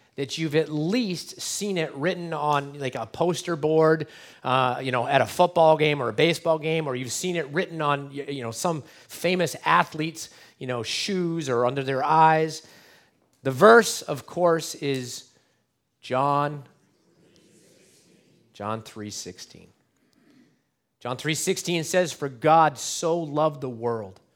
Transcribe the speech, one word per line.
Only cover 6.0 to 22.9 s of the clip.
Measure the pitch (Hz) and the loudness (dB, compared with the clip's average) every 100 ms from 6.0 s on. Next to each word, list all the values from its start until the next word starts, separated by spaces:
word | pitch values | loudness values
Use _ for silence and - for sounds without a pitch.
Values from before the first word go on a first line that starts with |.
or | 120 | -2
a | |
baseball | 107 160 165 170 160 | 2 2 2 0 0
game, | 156 160 147 | 0 -2 -2
or | 127 | -6
you've | 127 | -6
seen | - 185 175 | -6 -4 -4
it | 143 | -4
written | 147 180 165 | -4 -4 -2
on, | 147 143 139 | -2 -2 -4
y-, | 139 139 | -12 -10
you | 139 | -8
know, | 117 | -8
some | 113 180 160 - - - | -4 -2 -4 -8 -20 -20
famous | - 170 185 170 - | -4 -2 0 -2 -2
athlete's, | - 170 165 156 160 156 - - - - | 0 2 2 -4 -8 -8 -16 -20 -20 -12
you | 131 | -8
know, | 123 | -6
shoes | 110 - - 185 170 165 139 | -6 -6 -4 -2 -2 -2 -2
or | 120 | 0
under | 123 139 | 2 0
their | 135 131 | -4 -2
eyes. | 147 156 160 160 160 151 - - - _ _ _ _ _ | 2 6 6 6 2 -4 -16 -20 -20 _ _ _ _ _
The | 131 | -4
verse, | 131 202 233 214 - | 6 10 10 6 -2
of | - 143 - | -6 -8 -6
course, | 175 175 165 156 | 0 2 2 -2
is | - 143 135 120 - - _ _ _ _ _ _ _ | -6 -4 -4 -4 -12 -18 _ _ _ _ _ _ _
John, | - 127 143 143 147 147 127 _ _ _ _ _ _ _ _ _ _ _ _ _ _ _ _ _ _ | -4 -2 0 0 -2 -6 -14 _ _ _ _ _ _ _ _ _ _ _ _ _ _ _ _ _ _
John | - 104 110 | -12 -8 -8
three | 107 110 104 | -10 -14 -12
sixteen. | - 90 90 - - - _ _ _ _ _ _ _ _ _ _ _ _ _ | -12 -14 -16 -20 -20 -20 _ _ _ _ _ _ _ _ _ _ _ _ _
John | 120 127 | -8 -6
three | 147 | -4
sixteen | 156 - 185 - 175 | -4 -2 -4 -2 -4
says, | 156 185 175 | 0 0 0
"For | - 143 | -2 -10
God | 120 151 160 156 127 | -2 4 6 4 2
so | - | -8